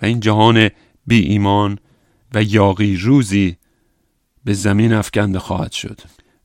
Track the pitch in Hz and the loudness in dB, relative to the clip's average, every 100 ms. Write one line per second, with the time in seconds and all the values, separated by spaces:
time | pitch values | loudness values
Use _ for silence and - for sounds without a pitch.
0 | 104 120 107 107 110 113 107 - _ _ | -4 -2 0 2 4 4 2 -2 _ _
1 | - 117 90 104 101 101 101 101 _ _ | 0 2 2 0 0 0 0 -4 _ _
2 | _ _ _ 107 110 104 98 95 104 92 | _ _ _ -4 0 2 2 2 -2 -2
3 | 104 143 107 98 95 85 _ _ _ _ | 2 2 2 -2 -2 -4 _ _ _ _
4 | _ _ _ _ - 101 104 101 113 110 | _ _ _ _ -6 -4 0 0 2 0
5 | 101 107 104 95 - 92 82 - - - | -2 -2 -2 -4 -6 -8 -8 -10 -14 -16
6 | - _ _ _ | -20 _ _ _